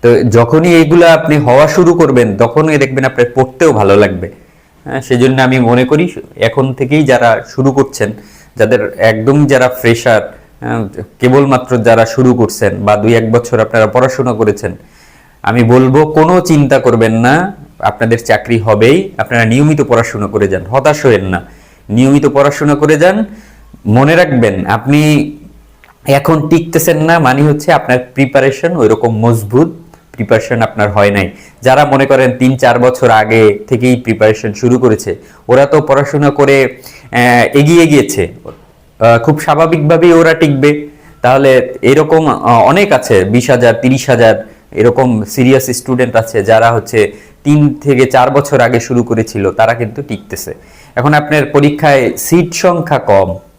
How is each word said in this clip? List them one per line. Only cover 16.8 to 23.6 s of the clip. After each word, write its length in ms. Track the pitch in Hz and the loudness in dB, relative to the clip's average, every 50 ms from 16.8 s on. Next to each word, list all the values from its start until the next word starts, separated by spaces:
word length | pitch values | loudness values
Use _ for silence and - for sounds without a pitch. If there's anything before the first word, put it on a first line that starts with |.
| - 127 113 113 113 113 110 | 2 0 0 2 0 0 0
না, 400 | 113 117 120 139 165 180 196 202 - - - - _ | 0 0 2 0 0 -2 -4 -8 -14 -20 -20 -18 _
আপনাদের 400 | - 98 - - 117 113 117 113 - | -6 -6 -4 -2 -2 -2 -2 -4 -2
চাকরি 340 | - 113 107 - - 117 113 | -2 -2 -2 -2 -2 -4 -2
হবেই। 520 | 101 113 107 107 110 120 143 180 - - - - | 0 0 0 2 2 2 2 2 -2 -6 -8 -10
আপনারা 260 | 110 - 123 117 117 | -8 -4 -2 -2 0
নিয়মিত 360 | 110 113 131 147 151 156 147 | 0 0 2 2 2 2 0
পড়াশোনা 460 | 139 - 123 113 117 - - 107 104 | 0 0 0 -2 -2 -2 -6 -6 -6
করে 220 | 98 104 107 101 95 | -4 -2 -2 -2 -2
যান, 160 | 95 92 92 | -2 -4 -6
হতাশ 380 | 98 117 135 131 151 147 147 - | -4 -4 -2 0 0 -2 0 0
হয়েন 200 | 135 113 98 95 | 0 0 2 0
না, 200 | 92 92 85 - - - - _ _ _ _ _ - | -4 -6 -6 -8 -10 -20 -20 _ _ _ _ _ -4
নিয়মিত 380 | 101 117 127 135 139 143 147 | 0 0 2 2 2 2 2
পড়াশোনা 480 | 143 143 139 139 143 143 - 151 147 147 | 0 0 2 0 0 0 -2 -2 -2 0
করে 220 | 147 151 147 156 | 0 0 0 2
যান। 280 | 147 165 180 190 208 220 - - - - - - - | 2 2 0 0 0 -4 -8 -10 -20 -20 -20 -20 -20